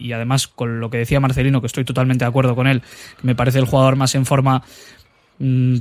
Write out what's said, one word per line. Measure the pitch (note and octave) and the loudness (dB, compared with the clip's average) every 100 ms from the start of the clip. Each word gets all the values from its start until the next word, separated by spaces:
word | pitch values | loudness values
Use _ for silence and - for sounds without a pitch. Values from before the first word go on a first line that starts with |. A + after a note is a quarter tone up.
| A#2+ | -8
y | |
además | A#2 A#2 C3+ - | -6 -2 -2 -2
con | - A#2+ A#2 | -6 -6 -4
lo | A2+ | -6
que | A#2+ | -6
decía | A#2 C#3+ | -2 0
Marcelino, | C3+ B2+ C3+ C3+ | 2 0 0 0
que | A#2 | 0
estoy | - B2+ | -4 -4
totalmente | B2+ C3 B2+ A#2+ | -2 0 0 0
de | |
acuerdo | C3 B2+ A#2+ | 0 0 2
con | C3 | 0
él, | B2+ - - - - | 0 -4 -20 -20 -6
me | B2+ A#2+ | -2 0
parece | B2 C3+ | 0 0
el | C3 | 2
jugador | C#3 C3 C3 | 4 4 2
más | C3 C#3 | 0 0
en | B2+ | 0
forma, | C#3 C3+ C3 - - - - _ _ _ _ | 2 2 0 -4 -20 -20 -20 _ _ _ _
mm, | C3+ B2+ B2+ B2 | -2 2 2 0